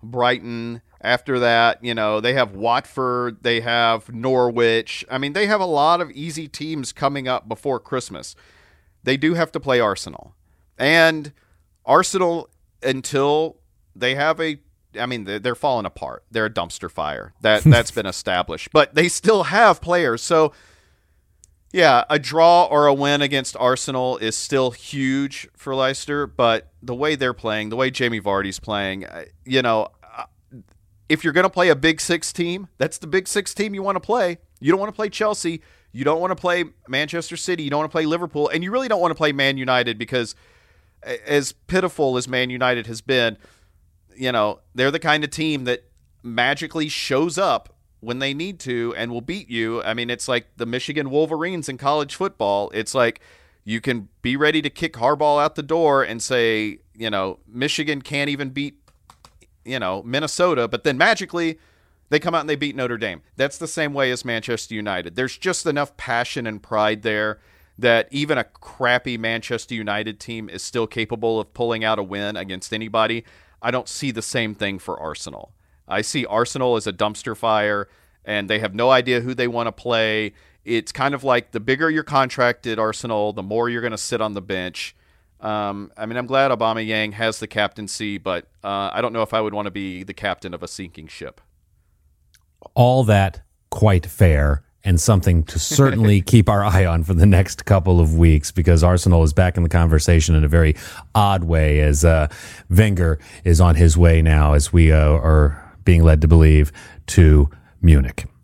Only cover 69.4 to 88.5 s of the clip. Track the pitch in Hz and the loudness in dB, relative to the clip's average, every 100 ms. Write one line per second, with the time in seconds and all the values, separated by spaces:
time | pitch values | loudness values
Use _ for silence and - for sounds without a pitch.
69.4 | - 117 - 117 107 104 110 104 - 113 | -6 -8 -8 -10 -6 -6 -6 -10 -14 -14
70.4 | 110 92 - 120 113 - 110 117 113 113 | -12 -12 -8 -4 -4 -4 -6 -4 -2 -2
71.4 | 104 - 120 113 110 110 95 101 104 104 | -6 -6 -4 -2 -2 -2 -4 -6 -6 -8
72.4 | 95 92 - 110 110 110 110 117 - _ | -10 -12 -10 -10 -6 -2 0 -2 -8 _
73.4 | _ _ 117 127 - - 143 113 - 131 | _ _ -6 -6 -6 -8 -8 -6 -6 -6
74.4 | 110 104 101 98 - 87 80 73 - 60 | -6 -6 -8 -8 -10 -10 -10 -12 -14 -16
75.4 | - _ _ _ _ 98 107 156 120 107 | -20 _ _ _ _ -6 -4 -6 -2 0
76.4 | 120 131 127 117 107 92 107 107 - 107 | 0 0 0 0 -2 -2 -4 -4 -10 -4
77.4 | 113 110 104 104 98 _ _ _ - 104 | 0 2 0 -2 -6 _ _ _ -8 -6
78.4 | 101 107 107 98 120 131 123 123 123 123 | -2 -2 -2 0 4 4 4 -2 -2 -4
79.4 | 123 117 117 110 120 117 110 107 107 _ | -4 -2 -6 -6 -2 0 0 -2 -4 _
80.4 | _ _ - 117 110 - 135 139 135 120 | _ _ -4 -4 -4 -4 -4 -2 0 0
81.4 | 120 117 113 135 165 156 147 143 131 - | 0 -10 -4 -2 0 -2 -2 0 0 0
82.4 | 123 120 123 110 110 107 123 110 104 104 | 0 0 -6 -4 -4 -4 -6 -4 -4 -4
83.4 | 95 107 120 120 117 110 - 117 110 101 | -6 -4 -2 -4 -6 -8 -6 -4 -4 -6
84.4 | 95 95 90 - - _ _ _ _ _ | -8 -6 -6 -10 -14 _ _ _ _ _
85.4 | 110 107 104 101 101 - 107 120 123 135 | -8 -6 -6 -8 -14 -12 -10 -8 -2 0
86.4 | 135 120 113 113 110 107 107 104 113 107 | 2 2 0 -2 -4 -4 -4 -4 -4 -4
87.4 | 107 110 101 - 104 - 110 101 98 90 | -6 -2 -2 -4 -12 -8 -8 -8 -6 -6
88.4 | - | -8